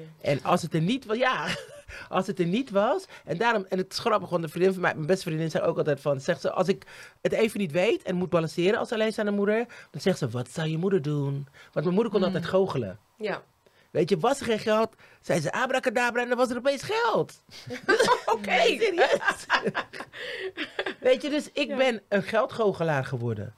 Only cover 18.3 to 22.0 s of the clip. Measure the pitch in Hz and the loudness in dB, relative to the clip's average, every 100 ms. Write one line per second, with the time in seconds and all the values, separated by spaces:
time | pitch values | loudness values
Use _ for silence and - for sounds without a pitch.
18.3 | 440 415 719 571 - 427 339 - - 392 | -2 2 4 4 4 0 4 4 4 0
19.3 | - - 339 - - - - - - - | -2 0 0 0 -4 -6 -10 -14 -12 -10
20.3 | 453 381 339 302 - 381 - - 254 294 | -8 -8 -8 -10 -6 -6 0 2 2 2
21.3 | 294 - - 285 247 262 226 | -2 -2 -4 -2 2 2 0